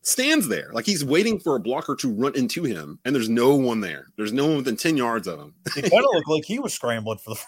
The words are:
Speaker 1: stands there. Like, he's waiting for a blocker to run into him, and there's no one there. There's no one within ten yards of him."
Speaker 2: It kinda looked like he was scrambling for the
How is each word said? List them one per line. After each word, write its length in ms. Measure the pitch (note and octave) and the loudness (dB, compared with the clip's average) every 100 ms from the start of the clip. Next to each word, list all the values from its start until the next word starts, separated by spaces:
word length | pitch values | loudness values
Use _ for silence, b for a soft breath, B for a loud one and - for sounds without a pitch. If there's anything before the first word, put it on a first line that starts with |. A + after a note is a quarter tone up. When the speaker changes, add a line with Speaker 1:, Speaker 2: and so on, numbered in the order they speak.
Speaker 1:
stands 460 | - - C4+ D#4 F3 | -2 0 2 2 2
there. 220 | F2+ D2 | -2 -4
Like, 140 | A#2 A#2 | -4 -2
he's 180 | F#3+ | -2
waiting 360 | C#3 D#3 G#3+ G#3+ | 2 2 2 0
for 160 | E3+ C3 | 0 0
a 40 | |
blocker 360 | G2+ C3+ - C#3 | 0 -4 -4 -4
to 180 | C3 | -2
run 220 | G#2 C3+ C#3 | 0 -2 0
into 280 | A#2+ - | -2 -2
him, 360 | D#3+ F2+ D2 D#2+ B2 | -4 -4 -8 -8 -2
and 100 | C#3 | 0
there's 140 | A2 | 2
no 260 | A#2 B2 C#3+ | 4 6 6
one 240 | B2+ A2+ | 4 0
there. 260 | F#2+ D2 - - | -4 -8 -14 -8
There's 160 | G#2+ | -4
no 120 | B2 D3 | 0 2
one 120 | D3+ | 2
within 180 | B2 A2 | 0 0
ten 200 | E3+ D3+ | 0 2
yards 300 | A#2+ A2+ F#2 | 2 0 -4
of 120 | D#2+ | -10
him." 160 | D2 _ - C#3+ | -14 _ -10 -4
Speaker 2:
It 120 | F#3 | 4
kinda 180 | F#3 C4+ | 4 6
looked 140 | F#3+ D3+ | 2 0
like 160 | D#3 D3+ | -2 -2
he 140 | A#3 | -6
was 140 | B3+ | -4
scrambling 460 | - A#2+ A2+ G#2+ G#2+ | -4 -2 -2 -4 -8
for 120 | - | -8
the 40 | A2 | -12